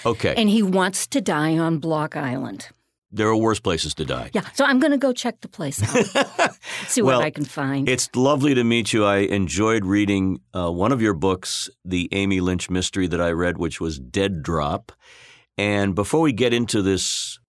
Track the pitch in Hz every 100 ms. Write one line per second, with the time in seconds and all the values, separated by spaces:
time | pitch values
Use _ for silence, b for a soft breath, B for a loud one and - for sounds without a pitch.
0 | 113 117 190 - 214 220 196 185 185 185
1 | - 277 202 156 156 160 165 165 160 156
2 | 156 156 139 127 123 95 - _ _ _
3 | _ 107 107 107 110 107 104 82 78 -
4 | 73 64 - 208 - - 269 262 302 285
5 | 269 247 240 - 196 - 147 - - 247
6 | 202 269 262 - 320 - - - - -
7 | 196 127 151 - 139 - 135 139 127 127
8 | - - 131 147 147 127 117 117 107 113
9 | 104 98 101 101 87 80 110 113 92 101
10 | 104 98 95 92 _ 92 87 85 104 135
11 | 110 85 95 92 - - - - 90 90
12 | 87 95 98 95 90 90 - 90 92 98
13 | 90 85 85 82 87 78 82 - 82 73
14 | 64 101 98 87 71 80 73 95 - -
15 | B B B B B - 101 101 98 90
16 | 101 156 160 113 123 120 117 110 95 92
17 | - - - -